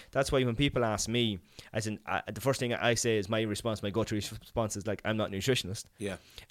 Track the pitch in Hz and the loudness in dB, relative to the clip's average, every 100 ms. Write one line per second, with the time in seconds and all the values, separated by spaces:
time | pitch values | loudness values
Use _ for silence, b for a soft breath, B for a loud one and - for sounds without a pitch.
0 | B 135 139 139 127 113 143 139 113 104 | B -2 2 2 2 2 2 2 0 0
1 | - 120 117 95 - B B - 107 104 | 0 2 2 0 -8 B B -4 -4 -4
2 | - 95 - 104 127 135 123 113 113 117 | -4 -4 -4 -2 0 0 0 2 2 4
3 | 120 110 95 110 110 104 117 107 104 101 | 4 2 2 0 0 0 -2 -2 -2 0
4 | - 107 98 110 - - 107 104 101 101 | 0 0 -4 -8 -6 -2 -2 -2 -4 -2
5 | - 110 104 95 107 127 90 104 - - | -2 0 0 0 0 0 0 -8 -10 -8
6 | 104 90 B B B | -6 -6 B B B